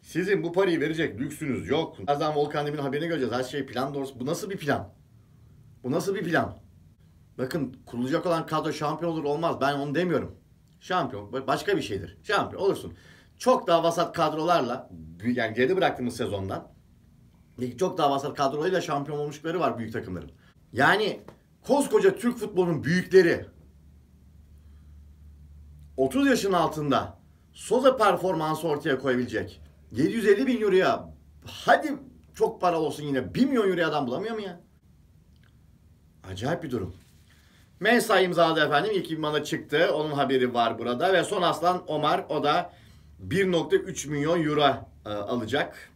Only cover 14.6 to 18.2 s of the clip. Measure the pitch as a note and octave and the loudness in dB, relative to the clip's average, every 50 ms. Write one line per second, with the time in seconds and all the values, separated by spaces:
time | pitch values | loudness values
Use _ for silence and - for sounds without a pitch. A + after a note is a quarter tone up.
14.6 | B2+ A#2 B2+ C#3 - - F2+ E2 D#2+ D#2+ E2 - G#2 A#2+ B2 B2 A#2 A2 G#2+ A#2 | 2 0 -4 -6 -8 -14 -16 -16 -16 -16 -16 -6 -2 -2 0 0 -2 -2 2 2
15.6 | B2+ C3 F#3 F#3 E3 C#3+ - - B2+ A#2 G2+ - B2 G2 G2+ F#2 F#2+ F#2+ A2+ E3+ | 2 2 4 2 2 2 0 0 -6 -6 -4 -4 -4 -4 -4 -6 -6 -6 -6 -8
16.6 | - - - _ _ _ _ _ _ _ - - - - _ _ - _ _ - | -10 -14 -20 _ _ _ _ _ _ _ -20 -20 -20 -20 _ _ -20 _ _ -8
17.6 | B2 B2 A2+ - F#3 F3 - - D3+ C#3 C#3 C3+ | -6 -6 -2 -2 -2 -2 0 2 2 2 2 0